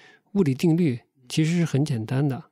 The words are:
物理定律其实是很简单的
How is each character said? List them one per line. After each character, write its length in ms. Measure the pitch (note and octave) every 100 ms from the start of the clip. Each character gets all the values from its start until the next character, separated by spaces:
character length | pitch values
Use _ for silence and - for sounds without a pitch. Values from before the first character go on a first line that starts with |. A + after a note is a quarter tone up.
| - _ _
物 120 | G3
理 100 | D3
定 240 | B2+ F3 E3
律 200 | E3 A#2+ _ _ -
其 160 | -
实 140 | D#3 F3
是 80 | E3
很 180 | C3+
简 220 | D3+ A#2 G#2+
单 200 | C3 D3
的 160 | B2 -